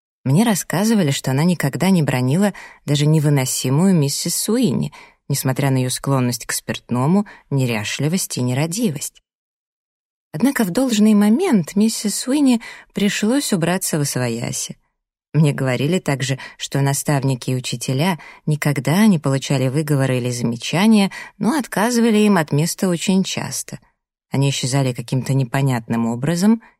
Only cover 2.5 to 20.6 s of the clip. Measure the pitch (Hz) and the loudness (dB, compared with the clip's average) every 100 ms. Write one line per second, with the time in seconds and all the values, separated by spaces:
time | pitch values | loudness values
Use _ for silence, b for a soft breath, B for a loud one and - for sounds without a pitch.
2.5 | B B B - 143 147 160 147 143 131 | B B B -2 0 2 2 2 2 0
3.5 | - 127 139 190 180 143 - 175 - - | -2 0 2 4 4 2 -2 -4 -4 -2
4.5 | 233 220 73 147 B B B - 143 135 | 0 0 0 -4 B B B -6 -4 -2
5.5 | 131 139 131 127 - - 135 123 117 - | 0 0 0 -2 -4 -2 0 0 -2 -6
6.5 | - - 113 - 123 135 196 202 B _ | -8 -6 -8 -4 -2 2 0 0 B _
7.5 | 139 131 110 107 - 143 185 - - 123 | -2 0 -2 -4 -4 -2 -2 -4 -4 -2
8.5 | 127 165 180 240 135 - - _ _ _ | -2 -2 -2 -4 -4 -10 -14 _ _ _
9.5 | _ _ _ _ _ _ _ _ 151 262 | _ _ _ _ _ _ _ _ -2 0
10.5 | 277 202 170 269 208 214 208 208 240 381 | 0 0 0 0 4 4 6 4 4 2
11.5 | 226 156 196 220 - 208 - - 294 269 | 2 2 0 0 0 -4 -4 -2 2 4
12.5 | 233 B B B - 202 - 208 269 - | 2 B B B -2 -2 0 0 0 0
13.5 | 196 165 185 - 160 143 127 123 117 123 | 0 0 -2 -2 -2 -2 -2 -4 -4 -6
14.5 | 135 - - _ _ _ _ _ 147 156 | -6 -10 -14 _ _ _ _ _ 2 2
15.5 | 135 135 123 139 180 - 135 131 131 B | 2 -2 0 0 0 -2 -2 -2 -6 B
16.5 | - - 139 139 139 - 143 135 127 - | -12 -6 0 0 0 0 0 0 -2 -4
17.5 | 127 123 120 - 131 175 - B B - | -4 -4 -6 -4 -2 0 -2 B B -4
18.5 | 147 147 143 135 175 220 175 147 135 - | -2 0 0 2 4 4 4 2 -2 0
19.5 | 139 131 139 151 143 135 127 123 123 117 | 0 0 0 0 0 0 0 -2 -2 -4
20.5 | 117 | -4